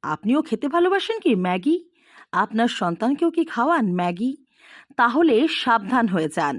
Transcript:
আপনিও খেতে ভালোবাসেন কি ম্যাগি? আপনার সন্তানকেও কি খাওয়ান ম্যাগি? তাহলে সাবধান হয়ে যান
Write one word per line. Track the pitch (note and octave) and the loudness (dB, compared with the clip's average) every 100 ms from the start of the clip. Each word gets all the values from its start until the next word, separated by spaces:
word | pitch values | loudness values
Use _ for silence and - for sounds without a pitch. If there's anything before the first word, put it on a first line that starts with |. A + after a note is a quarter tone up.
আপনিও | - D3+ G#3 C#4+ | -6 -4 0 0
খেতে | D#4 A3+ C#4+ | 0 -4 -2
ভালোবাসেন | E4+ F4+ F#4+ - A4+ | 2 2 0 -2 -2
কি | F4 | 0
ম্যাগি? | G3+ F3+ F#3 C4 E4+ - _ _ - - | 2 0 0 0 -2 -4 _ _ -20 -6
আপনার | F3 G#3+ A3 A#3+ | -2 -2 0 0
সন্তানকেও | - F3 F3 A3+ C#4+ E4+ | 0 -4 -2 -2 0 0
কি | E4 | 0
খাওয়ান | D#4+ - C4 E4 G#3+ | -4 -2 0 2 0
ম্যাগি? | F3+ F3 F3 B3 C#4+ _ _ - - _ | 0 -2 -2 -6 -6 _ _ -20 -20 _
তাহলে | - A#3+ C4 E4 A3 D#4+ - | 0 2 4 4 4 2 0
সাবধান | C4 A#3 F#3+ B3+ A#3 | 0 0 2 0 0
হয়ে | F3+ D#3 | 0 -2
যান | E3+ D3 | -2 -4